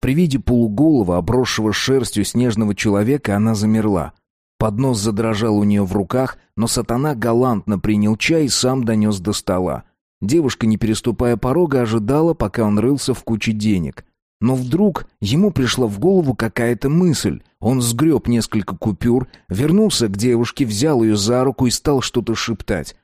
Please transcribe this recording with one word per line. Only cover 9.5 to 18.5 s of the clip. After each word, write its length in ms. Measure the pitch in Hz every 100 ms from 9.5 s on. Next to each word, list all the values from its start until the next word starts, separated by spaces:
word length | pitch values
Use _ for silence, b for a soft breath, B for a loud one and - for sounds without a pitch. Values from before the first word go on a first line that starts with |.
| 92 90 65 - _ _ _
Девушка, 460 | 95 156 143 - 113
не 100 | 110
переступая 600 | 110 107 - 107 120 117
порога, 460 | 127 139 175 139
ожидала, 520 | 117 113 107 143 165
пока 300 | 160 110 -
он 140 | 107 104
рылся 340 | 113 143 -
в 80 | 123
куче 280 | - 113 113
денег. 520 | 110 107 98 76 - - _ _ _
Но 140 | 113
вдруг 520 | 131 127 156 208 156 - _
ему 300 | 101 139 208
пришла 360 | - 123 - 123
в 120 | 101
голову 360 | 147 196 151
какая-то 540 | 113 113 - 117 120 139
мысль. 540 | 156 180 143 101 71 - _
Он 220 | 107 131
сгреб 440 | 120 117 156 139 117
несколько 480 | 120 110